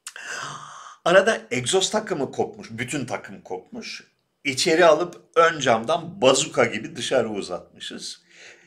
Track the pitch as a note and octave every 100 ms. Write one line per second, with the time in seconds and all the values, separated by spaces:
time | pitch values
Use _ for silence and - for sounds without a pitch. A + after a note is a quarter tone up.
0 | - - - - - - - - - -
1 | E3 F#3+ G3+ A3 - B2+ B2 F#3 F#3 G#3+
2 | - D#3+ C3 - - - G2+ A2+ B2+ D3+
3 | A#2 G2 - F#2+ - F#2 - A#3+ G3+ -
4 | - _ _ _ C#3 B2+ F3 D#3+ E3+ D#3
5 | F3 - _ E3 E3 D#3 B2+ A2+ A#2+ E3+
6 | - G2 C3 C3+ - C#3+ A#2+ G#2 - -
7 | A#2 C3 A2 G2+ F2+ F2 - - - -
8 | - - _ - - -